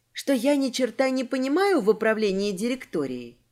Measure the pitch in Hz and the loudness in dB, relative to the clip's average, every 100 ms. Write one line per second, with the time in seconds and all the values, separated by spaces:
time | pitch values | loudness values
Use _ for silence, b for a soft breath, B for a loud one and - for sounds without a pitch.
0 | _ - - 262 262 285 269 254 254 - | _ -8 -2 0 2 2 0 0 -2 0
1 | 262 262 262 269 269 320 403 339 196 208 | 0 0 -2 -2 0 2 2 2 2 2
2 | 220 220 214 190 208 180 233 254 - 170 | 2 2 0 0 -2 -2 -4 -6 -6 -6
3 | 135 127 120 - _ | -4 -6 -12 -18 _